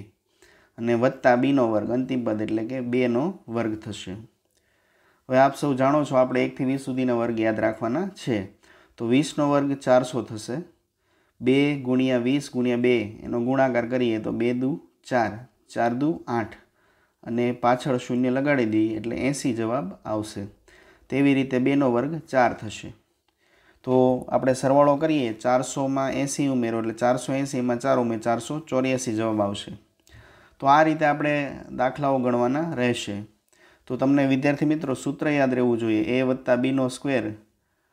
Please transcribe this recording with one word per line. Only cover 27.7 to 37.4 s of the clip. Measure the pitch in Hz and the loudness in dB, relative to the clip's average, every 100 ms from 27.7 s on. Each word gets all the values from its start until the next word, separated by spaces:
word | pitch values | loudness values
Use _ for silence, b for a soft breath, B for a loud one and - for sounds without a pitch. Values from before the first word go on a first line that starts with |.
| 120 | -2
ચાર | 135 131 | 0 0
ઉમેર | 120 113 | 0 -2
ચારસો | 120 123 - 151 | -2 -2 -4 -10
ચોર્યાસી | 151 131 131 127 123 107 | -4 -2 0 -2 -2 -2
જવાબ | 113 110 | -2 0
આવશે. | 101 101 - 92 _ _ _ b b b b b | -2 -4 -10 -16 _ _ _ b b b b b
તો | 139 | 4
આ | 143 | 6
રીતે | 160 156 151 | 6 4 2
આપણે | 147 151 147 139 123 - 131 | 2 0 -2 -4 -8 -10 -2
દાખલાઓ | 127 143 139 135 | -2 0 0 0
ગણવાના | 123 123 120 143 170 135 | 2 2 0 0 -2 -2
રહેશે. | 123 117 - 101 104 _ _ b b b - | -2 -2 -6 -10 -10 _ _ b b b -8
તો | 127 | -2
તમને | 135 143 135 | 2 4 4
વિદ્યાર્થી | 135 139 143 156 | 2 2 0 0
મિત્રો | 156 135 127 | 0 -2 -4
સૂત્ર | 139 135 156 | -4 -4 0
યાદ | 147 135 | 2 2
રહેવું | 127 123 117 | 2 2 2
જોઈએ, | 113 110 110 127 | 2 0 0 0
a | 131 | 0
વત્તા | 131 131 123 | 0 0 0
b | 131 | 2
નો | 135 127 | 0 -2
સ્ક્વેર | 127 143 131 107 107 | -4 -2 -2 -4 -10